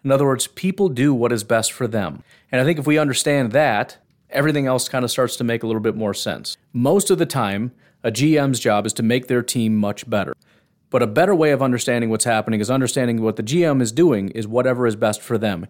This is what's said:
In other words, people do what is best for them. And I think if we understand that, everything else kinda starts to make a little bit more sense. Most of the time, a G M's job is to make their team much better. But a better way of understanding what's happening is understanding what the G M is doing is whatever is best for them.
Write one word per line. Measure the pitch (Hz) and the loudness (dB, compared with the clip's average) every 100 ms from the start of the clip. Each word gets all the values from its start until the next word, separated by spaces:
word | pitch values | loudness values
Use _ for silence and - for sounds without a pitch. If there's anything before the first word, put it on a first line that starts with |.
In | 135 | 0
other | 135 139 | 4 4
words, | 131 - | 0 -4
people | - 185 190 196 | -4 -4 0 0
do | 127 143 | 2 2
what | 127 120 | 2 2
is | 117 | 0
best | 104 113 110 | 0 0 0
for | - 120 | -4 -4
them. | 110 90 71 - _ _ | -2 -4 -8 -20 _ _
And | 127 | 0
I | |
think | 135 156 | 0 0
if | 143 | 2
we | 151 | 2
understand | 147 123 151 143 120 | 2 0 0 0 2
that, | 123 147 107 - - _ _ _ | 2 2 0 -2 -10 _ _ _
everything | 135 151 147 131 | 0 0 0 0
else | 127 - | 0 -2
kinda | 131 123 | -4 -2
starts | - 123 - | 0 -2 -2
to | |
make | 120 117 | -2 -2
a | 113 | -2
little | 110 | -2
bit | 110 101 | -2 -2
more | 107 | -4
sense. | 95 - 73 - - _ | -4 -6 -8 -10 -14 _
Most | 123 127 196 196 | -2 2 2 2
of | 180 | 0
the | - | 0
time, | 143 104 101 123 - _ _ | -2 -2 -2 -6 -10 _ _
a | 117 | -6
G | 107 151 151 | 0 2 4
M's | 139 123 | 2 0
job | 120 104 104 | 2 0 0
is | |
to | - | -2
make | 113 127 127 | 0 0 0
their | 123 | -2
team | 120 127 110 | 0 -2 0
much | 107 101 - 123 | 0 0 -4 -4
better. | 107 78 - _ _ _ _ _ | -4 -4 -8 _ _ _ _ _
But | 127 | 0
a | 117 | 2
better | 113 190 | 2 2
way | 180 156 | 4 4
of | 135 | 2
understanding | 131 123 - 120 117 | 2 0 0 0 0
what's | 110 120 | -2 0
happening | 113 107 107 | 0 0 -2
is | 104 | 0
understanding | 131 123 143 123 117 | 0 0 0 0 0
what | 110 | -2
the | 107 | -2
G | 110 160 | -2 0
M | 170 135 | 2 2
is | 117 | 0
doing | 117 170 110 98 | 2 2 2 -2
is | - 107 | -6 -4
whatever | 117 127 123 120 | 0 0 0 0
is | |
best | 110 110 104 | 0 -2 -2
for | - 117 | -4 -2
them. | 107 90 | -2 -4